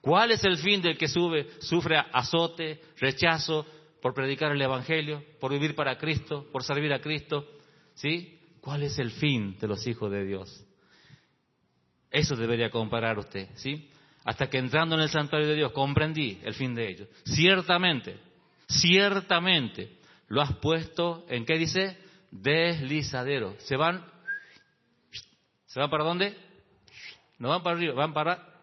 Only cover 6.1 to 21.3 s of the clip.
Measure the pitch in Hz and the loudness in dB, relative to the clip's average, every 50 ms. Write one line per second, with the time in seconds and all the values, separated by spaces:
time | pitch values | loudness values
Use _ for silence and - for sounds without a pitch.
6.1 | 156 - - - 151 143 139 - - 131 127 - 143 147 147 151 143 131 135 147 | -2 -2 -4 -4 -8 -8 -8 -8 -8 -6 -4 -2 -2 -2 0 0 -2 -2 -2 -4
7.1 | 156 147 147 - 156 143 143 - - - - _ _ _ _ _ _ - - 147 | -6 -6 -4 -4 -6 -6 -6 -8 -20 -20 -20 _ _ _ _ _ _ -6 -4 -2
8.1 | 160 175 180 - - _ _ _ _ - - 139 143 147 147 139 107 147 127 113 | -2 -4 -6 -12 -20 _ _ _ _ -14 -10 -6 -4 -4 -4 -4 -2 -4 -4 -4
9.1 | - - 151 151 139 117 104 98 92 - - 104 101 95 - 123 113 - 110 101 | -2 0 0 2 2 2 0 -2 -4 -6 -4 -4 -4 -4 -4 -6 -4 -4 -4 -4
10.1 | 98 101 98 98 98 95 92 - - - - _ _ _ _ _ _ _ _ - | -4 -4 -4 -4 -6 -8 -8 -12 -18 -20 -20 _ _ _ _ _ _ _ _ -20
11.1 | - _ _ _ _ _ _ _ _ _ _ _ _ _ _ _ _ _ _ _ | -20 _ _ _ _ _ _ _ _ _ _ _ _ _ _ _ _ _ _ _
12.1 | - 143 151 - 143 113 117 113 117 113 117 110 - 117 110 107 117 117 113 113 | 0 0 2 2 0 -2 0 0 2 0 0 0 0 -2 -2 0 -2 0 0 0
13.1 | 110 104 98 - - 98 95 - - - - 135 147 156 156 - _ - _ _ | 0 -2 -6 -8 -10 -10 -10 -10 -14 -10 -8 -8 -8 -8 -12 -18 _ -20 _ _
14.1 | _ _ _ - 117 - 135 131 - 131 127 123 127 156 165 165 160 160 156 147 | _ _ _ -6 -2 -2 -2 -2 0 -2 -2 2 2 2 2 2 2 0 0 2
15.1 | 160 156 147 143 - 151 151 151 151 151 151 123 - 139 135 139 139 151 156 156 | 0 -2 0 0 0 0 2 2 2 2 0 0 0 0 0 2 2 2 0 0
16.1 | 160 156 147 113 95 92 - 110 107 - 135 127 120 117 113 101 92 87 101 - | 0 -2 -2 -4 -4 -8 -10 -10 -6 -4 -4 -4 -2 -4 -4 -6 -6 -10 -14 -18
17.1 | - - _ - - 143 160 180 196 185 175 180 180 175 185 180 156 123 - 107 | -20 -14 _ -4 2 4 6 6 4 4 2 0 0 2 2 2 0 0 -4 -10
18.1 | 95 101 - - _ _ _ _ _ _ _ - - 135 147 170 180 190 202 202 | -14 -14 -20 -20 _ _ _ _ _ _ _ -2 0 2 4 6 6 6 6 4
19.1 | 196 196 175 - 185 170 175 185 180 156 127 107 - - - - - _ _ - | 2 0 0 2 0 2 4 4 4 2 2 -2 -6 -8 -12 -12 -14 _ _ -20
20.1 | - _ _ _ 107 135 147 131 104 - - 151 160 165 160 165 - - 170 175 | -20 _ _ _ 0 0 0 0 -2 -2 2 2 2 2 0 -6 -4 -2 -2 -2
21.1 | 170 170 - - | -2 -6 -8 -6